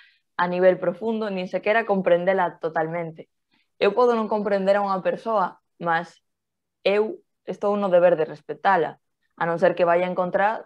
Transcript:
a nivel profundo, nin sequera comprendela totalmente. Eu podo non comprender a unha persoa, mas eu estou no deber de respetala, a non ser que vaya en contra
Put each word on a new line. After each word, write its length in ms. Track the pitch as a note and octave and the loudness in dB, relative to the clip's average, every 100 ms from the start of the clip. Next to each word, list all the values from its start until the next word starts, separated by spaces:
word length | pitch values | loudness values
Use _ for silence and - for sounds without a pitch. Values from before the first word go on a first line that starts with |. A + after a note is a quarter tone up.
| - _ _ - | -20 _ _ -4
a 80 | F3+ | -2
nivel 320 | F3+ F#3 F3+ | 4 4 4
profundo, 480 | F3 F3 A3 A3 G#3+ | 0 -4 -4 -4 -4
nin 240 | F#3+ F#3 | -6 -6
sequera 320 | F#3 G#3 A3 | -4 0 0
comprendela 800 | G#3+ G3 F3+ F3 F3+ F#3+ F3 E3+ | 0 0 2 2 2 0 -2 -4
totalmente. 640 | D#3+ E3 D#3+ E3+ E3 D#3+ - _ _ _ _ _ | -6 -4 -4 -4 -8 -12 -20 _ _ _ _ _
Eu 160 | G3+ | 0
podo 240 | G3+ B3 A#3 | 2 2 2
non 160 | G#3+ | -2
comprender 480 | G#3+ G#3 G3+ F#3+ G3+ | -2 -2 0 2 0
a 60 | G3+ | 0
unha 160 | F#3+ | -2
persoa, 560 | F3 - A3+ A3 F3+ - _ _ | -2 -4 -2 -2 -2 -6 _ _
mas 400 | E3+ E3 E3+ - _ _ _ _ _ _ F#3+ | -2 -2 -2 -14 _ _ _ _ _ _ 0
eu 320 | G3+ A3 - _ _ | 0 0 -6 _ _
estou 320 | - F#3 G3+ G3+ | -14 -6 -4 -2
no 160 | G3+ | 2
deber 240 | F3 F3 D#3+ | 4 4 4
de 80 | |
respetala, 800 | D#3 D3+ - D3+ G3 F#3 C#3+ - _ _ _ - | 0 -6 -14 -4 0 0 0 -6 _ _ _ -8
a 80 | |
non 160 | E3 E3+ | -4 0
ser 160 | F3 F3 | 2 2
que 80 | |
vaya 240 | E3+ F3 F3+ | 2 2 0
en 80 | F3+ | -2
contra 480 | F3+ F#3+ G3+ A3+ | -2 0 -2 -2